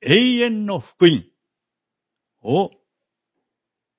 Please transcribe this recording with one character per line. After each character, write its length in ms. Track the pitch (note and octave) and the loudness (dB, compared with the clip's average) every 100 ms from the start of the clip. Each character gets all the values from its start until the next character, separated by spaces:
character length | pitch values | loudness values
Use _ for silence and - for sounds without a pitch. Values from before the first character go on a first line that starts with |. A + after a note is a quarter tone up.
永 360 | A#2+ G3 B3+ A#3+ | 0 2 2 0
遠 260 | A#3+ G#3+ G#3 | -2 -4 -6
の 140 | F3 | -8
福 260 | - - F3 | -8 2 2
音 200 | B2+ - _ _ _ _ _ _ _ _ _ _ _ | 2 -6 _ _ _ _ _ _ _ _ _ _ _
を、 300 | G#2 D#3+ F#3 _ _ _ _ _ _ _ _ _ _ _ _ | -4 -2 -2 _ _ _ _ _ _ _ _ _ _ _ _